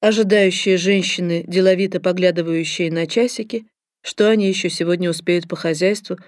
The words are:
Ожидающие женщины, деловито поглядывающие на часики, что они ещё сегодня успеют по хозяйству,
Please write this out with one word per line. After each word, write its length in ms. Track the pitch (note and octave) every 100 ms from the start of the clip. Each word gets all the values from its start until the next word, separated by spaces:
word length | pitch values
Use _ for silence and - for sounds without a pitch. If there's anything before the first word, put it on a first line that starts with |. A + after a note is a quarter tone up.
Ожидающие 760 | G#3+ G#3+ G#3 G#3 G3 F#3 - F#3
женщины, 680 | F3+ G3+ F3+ - F3 E3+ E3+
деловито 500 | F3 F#3+ F#3 F#3+ F3+
поглядывающие 920 | F3 F3+ F3+ F3 E3 E3 D#3+ - E3+
на 160 | E3 E3
часики, 580 | - A#3+ - A3 A#3 A3 _ _ _
что 280 | - - G#3
они 160 | A3 G3
ещё 220 | F#3+ F3
сегодня 420 | E3 E3+ F3 F3+
успеют 380 | E3+ - F3 E3+
по 80 | E3
хозяйству, 640 | E3+ D#3 F#3 G#3 - F3+